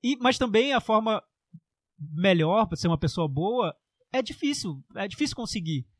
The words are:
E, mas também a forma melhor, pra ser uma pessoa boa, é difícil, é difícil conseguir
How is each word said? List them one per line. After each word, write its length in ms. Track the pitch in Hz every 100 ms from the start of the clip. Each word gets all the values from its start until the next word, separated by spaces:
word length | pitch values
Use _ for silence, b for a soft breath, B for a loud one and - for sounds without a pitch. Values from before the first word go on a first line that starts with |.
E, 140 | 247 285
mas 160 | 247 247
também 360 | 254 208 277
a 60 | 254
forma 400 | - 220 220 214 _ _ _ - _ _ _ _
melhor, 680 | 151 151 190 175 156 208
pra 100 | 214
ser 120 | 160 175
uma 100 | 160
pessoa 300 | 160 - 160
boa, 460 | 135 190 247 180 - _ _ _
é 100 | 262
difícil, 640 | 233 277 285 285 190 139 -
é 120 | 202 196
difícil 280 | - 302
conseguir 500 | - 226 214 160 147 -